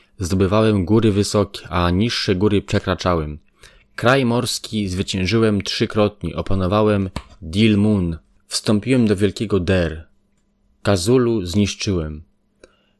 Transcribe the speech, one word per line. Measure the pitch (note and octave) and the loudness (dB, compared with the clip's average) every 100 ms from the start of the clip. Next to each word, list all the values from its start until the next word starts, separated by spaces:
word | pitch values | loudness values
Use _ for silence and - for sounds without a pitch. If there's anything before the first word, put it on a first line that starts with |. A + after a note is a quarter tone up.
| _ _ | _ _
Zdobywałem | F2 F#2+ F#2 G#2+ A2 G#2 | -4 0 2 2 2 2
góry | F2 A2+ A2 | 2 2 4
wysokie, | G2 G2 G#2+ G2 - - | 2 0 0 -2 -6 -6
a | F2+ F2 | -2 0
niższe | F2+ A#2 - - | 2 0 -2 -2
góry | F#2 G#2 G2 | 0 2 0
przekraczałem. | - G2+ - F2+ F#2 F2 D2+ D2 - _ - _ _ - | 0 -2 -2 -2 0 -2 -4 -10 -18 _ -20 _ _ -2
Kraj | A2+ C#3 | 2 2
morski | B2 A#2+ B2 - - A2 G2 | 2 0 -2 -6 -6 -6 -4
zwyciężyłem | F2+ G2 F#2+ F2+ A2+ A2 G2+ | -4 -4 -2 0 2 2 0
trzykrotnie, | F#2+ - A2 A2 G#2 - E2+ - | -2 -4 -2 0 0 0 -8 -6
opanowałem | - F#2+ F2+ G#2 G#2+ G2+ F#2+ - - - | -2 0 2 2 2 2 -2 -6 -16 -18
Dilmun. | E2+ F#2+ A2+ G#2 G#2+ G#2 F2 E2 - _ _ | -6 2 4 4 2 2 0 -6 -12 _ _
Wstąpiłem | - - G#2+ A#2+ C3 A2+ | -6 -2 -2 0 2 2
do | F#2+ | 2
wielkiego | G2+ - G#2+ G2 | 0 -2 -2 -2
Der. | F2 F#2+ E2 D#2 - _ _ _ _ _ _ _ | 0 0 0 -4 -14 _ _ _ _ _ _ _
Kazulu | - G2 F#2+ B2+ A#2+ A2+ F2 | -2 0 2 2 2 0 -2
zniszczyłem. | F#2 G2+ - - F2+ D#2 D2+ - _ _ _ - _ _ _ | 0 0 -2 -4 -2 -4 -10 -16 _ _ _ -20 _ _ _